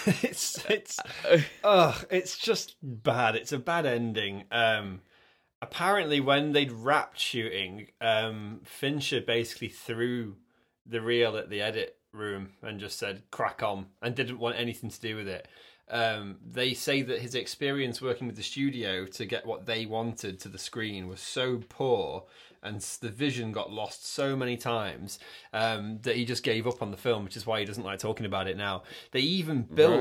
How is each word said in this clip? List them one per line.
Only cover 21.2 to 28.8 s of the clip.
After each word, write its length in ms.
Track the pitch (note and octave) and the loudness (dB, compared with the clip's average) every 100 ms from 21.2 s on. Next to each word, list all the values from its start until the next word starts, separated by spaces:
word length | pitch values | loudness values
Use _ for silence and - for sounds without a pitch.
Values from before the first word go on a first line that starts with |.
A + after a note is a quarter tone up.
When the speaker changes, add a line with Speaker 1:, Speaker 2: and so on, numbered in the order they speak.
Speaker 1:
so 420 | - C3 B2+ B2 - | -6 -2 0 -2 -4
poor 560 | - C3 A2 D2+ E2 - - - - | -2 2 4 2 -4 -10 -20 -20 -14
and 160 | G#2 G#2+ | -10 -8
s-, 200 | - - | -8 -8
the 120 | A2+ | -8
vision 420 | G#2 C#3+ A#2+ A2 | -2 -2 -2 -4
got 180 | G#2+ - | -4 -4
lost 340 | G#2+ G#2 - | -6 -6 -8
so 300 | - - C#3 | -8 -2 0
many 220 | C3+ B2 A#2+ | 0 0 -2
times, 640 | B2 A#2 G2+ B1+ G2+ - - - - | 0 0 -2 -6 -10 -12 -16 -20 -6
um, 480 | A2 A2+ A2 G#2+ A2 | 0 2 0 -4 -4
that 140 | A#2+ A#2 | 0 0
he 80 | |
just 180 | A#2+ A#2 | 0 0
gave 240 | - A2+ A#2+ | 0 2 0
up 160 | A#2+ | -2
on 80 | G#2+ | -4
the 60 | G2 | -2
film, 260 | B2 A2 | 0 0
which 140 | F#2+ A2 | 0 -6
is 100 | A2 | -2
why 140 | A2 | -2
he 40 | G2+ | -2
doesn't 180 | G#2 | -4
like 160 | F#2+ G2 | -6 -4
talking 260 | G#2+ G#2+ G#2 | -2 -2 -2
about 220 | G2 F#2+ | -2 -2
it 80 | F#2 | -2
now. 260 | G2+ F#2 | -2 -4